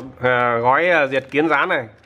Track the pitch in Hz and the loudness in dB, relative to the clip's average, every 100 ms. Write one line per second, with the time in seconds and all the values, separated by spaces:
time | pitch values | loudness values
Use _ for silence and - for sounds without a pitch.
0 | 131 - 123 123 123 117 120 139 175 170 | -2 -4 0 2 2 0 2 2 2 0
1 | 135 135 127 139 160 143 170 165 113 - | 0 -2 -4 -2 0 0 0 -2 -6 -14